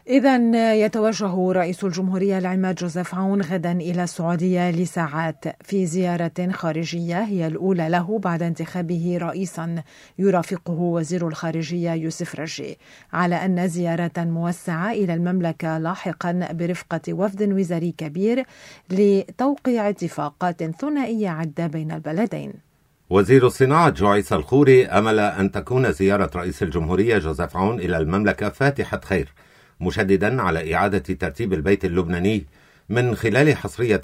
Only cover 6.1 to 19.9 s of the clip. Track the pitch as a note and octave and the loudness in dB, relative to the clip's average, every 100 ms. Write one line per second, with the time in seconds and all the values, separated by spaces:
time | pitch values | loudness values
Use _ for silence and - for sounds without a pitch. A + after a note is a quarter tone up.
6.1 | F3 E3+ F3+ F3+ F#3 E3+ D#3 E3 E3+ E3+ | 0 -2 -4 -4 -4 -4 -4 -4 -4 -4
7.1 | E3+ A3 F#3+ D#3+ D#3 F#3+ F#3 D#3+ F3 F3 | -4 -2 -2 -2 -2 0 0 0 0 0
8.1 | A3 F#3+ E3 E3+ D#3+ E3 F3+ E3 F3 E3+ | -2 -2 -2 -2 -4 -6 -6 -4 -2 -2
9.1 | F3 E3+ E3+ F#3 - E3 E3+ - - - | -2 -4 -4 -6 -6 -6 -6 -10 -18 -16
10.1 | - G3 F3+ D#3+ F#3 - E3 F3 E3+ D#3 | -2 2 2 0 -6 -6 -2 -2 -2 -2
11.1 | F3+ E3+ D#3 E3 D#3+ D#3 F3 E3+ E3 D#3+ | -2 -4 -4 -4 -4 -4 -4 -2 -2 -4
12.1 | - E3+ - D#3 - C3+ - - - - | -6 -8 -8 -10 -8 -10 -14 -20 -20 -8
13.1 | E3 F3 E3+ F#3+ F3+ F#3 E3+ F3 E3 E3+ | -2 0 0 0 0 0 -2 -2 -2 -2
14.1 | E3+ E3+ E3 E3+ F3 - E3 G3 A3 F#3+ | -2 -2 -2 -2 -4 -4 -4 -2 0 0
15.1 | E3+ F3 F#3 E3+ D#3+ E3 D#3+ D#3+ F#3+ F#3 | 0 0 0 0 -2 -4 -2 -2 -4 -6
16.1 | D#3 F3 F3 E3+ E3 F3 F3 - E3 F3 | -4 -2 -2 -4 -4 -4 -4 -6 -6 -4
17.1 | E3 G#3 G3 G#3 F#3+ F3+ E3+ E3+ - D#3 | -4 -4 0 0 0 0 -2 -2 -4 -8
18.1 | D3+ G#3 B3+ B3+ - - - - F#3+ G3+ | -2 0 0 -2 -12 -20 -20 -4 2 4
19.1 | G3 F#3+ - C4 C#4 C4 A#3+ G#3 | 4 0 -2 0 0 0 0 0